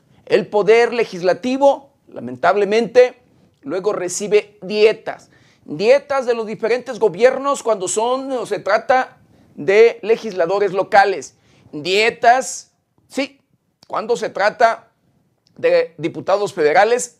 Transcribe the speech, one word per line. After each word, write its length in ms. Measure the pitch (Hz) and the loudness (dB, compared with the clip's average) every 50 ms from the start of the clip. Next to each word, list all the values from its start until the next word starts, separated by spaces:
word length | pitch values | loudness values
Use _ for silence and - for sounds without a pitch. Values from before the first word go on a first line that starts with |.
| _ _ _ _ _ | _ _ _ _ _
El 220 | - 147 190 190 | 0 0 0 0
poder 460 | - - 208 196 185 226 233 240 233 233 | 0 -2 0 4 4 4 4 4 2 0
legislativo, 1000 | 233 220 - 190 175 170 180 175 - - 254 262 269 277 277 269 277 - _ _ _ _ _ | -4 -4 -4 -6 -4 -2 -2 -2 -2 -2 -4 0 2 2 2 2 0 -6 _ _ _ _ _
lamentablemente, 1120 | - - 120 123 131 123 - 170 196 208 202 196 208 226 233 185 - 247 247 247 - _ _ _ _ _ _ _ _ _ | -18 -14 -14 -14 -8 -2 0 0 2 2 0 0 0 0 -2 2 4 4 4 4 0 _ _ _ _ _ _ _ _ _
luego 320 | - 135 165 185 - 208 202 | -10 -8 -8 -4 -4 -4 -4
recibe 640 | - 180 180 - - 202 190 202 208 208 - _ _ | -4 -6 -8 -6 -8 -2 0 0 0 0 -2 _ _
dietas. 680 | - 180 214 214 208 175 151 - - 156 - - - _ _ _ _ _ _ _ _ | -10 -6 0 2 2 2 2 0 -8 -14 -14 -14 -18 _ _ _ _ _ _ _ _
Dietas 600 | - 147 151 196 226 269 285 285 - 277 269 247 | -12 -8 -2 2 4 4 2 2 -2 -6 -4 -2
de 80 | 240 240 | -4 -4
los 140 | 233 226 | -4 -6
diferentes 500 | 202 220 170 220 208 233 254 247 262 240 | -8 -8 -6 -4 -4 -4 -4 -6 -10 -4
gobiernos 640 | 196 - 196 160 180 233 254 269 277 269 277 277 - | -2 -2 -2 2 2 2 2 2 0 -2 -4 -4 -2
cuando 260 | - 233 220 196 185 | -2 -2 -2 -2 -4
son 440 | 175 - 214 220 240 254 262 269 269 | -4 -4 -4 -2 -2 -4 -4 -6 -6
o 160 | 269 240 202 | -6 -8 -6
se 100 | - 208 | -6 -8
trata 600 | 175 - 185 202 220 220 - 277 262 254 - - _ _ _ _ _ _ _ _ | -6 -2 -2 -2 -2 0 0 0 0 0 -4 -10 _ _ _ _ _ _ _ _
de 460 | - - 180 196 214 233 233 - - | -6 -2 2 4 6 6 4 2 0
legisladores 720 | - 202 233 - - 220 185 185 165 170 190 202 202 196 | -2 -2 -2 -2 -4 -6 -4 -4 -2 -2 0 -2 -2 -2
locales. 640 | 175 196 185 - - 196 196 202 185 151 127 - _ _ _ _ _ _ _ _ | -2 -4 -2 2 4 4 4 4 0 -4 -10 -14 _ _ _ _ _ _ _ _
Dietas, 1000 | - 151 143 175 185 202 220 233 - - - 233 247 262 254 - - - - _ _ _ _ _ _ _ _ | -14 -10 -6 -2 0 0 0 0 0 2 4 4 4 4 0 -4 -10 -14 -18 _ _ _ _ _ _ _ _
sí, 320 | _ - - 277 262 _ _ _ _ _ _ _ _ _ _ _ | _ -6 -6 -6 -6 _ _ _ _ _ _ _ _ _ _ _
cuando 300 | - - 156 208 226 240 | -10 -8 -6 -2 -2 -2
se 120 | 240 220 - | -2 -2 -6
trata 600 | - - 190 208 - - 240 226 226 - _ _ _ _ _ _ _ _ _ _ _ _ _ _ _ | -4 -2 -2 -2 0 2 0 0 0 -4 _ _ _ _ _ _ _ _ _ _ _ _ _ _ _
de 380 | - - 165 175 170 165 170 - - | -4 0 2 2 2 0 -2 -6 -8
diputados 560 | 147 165 - - - - 190 202 208 190 - | -8 -8 -8 -8 -2 -2 -2 0 -2 -4 -2
federales 640 | 175 151 147 151 180 208 226 240 247 240 - - | 0 0 2 4 4 4 4 2 -2 -2 -8 -14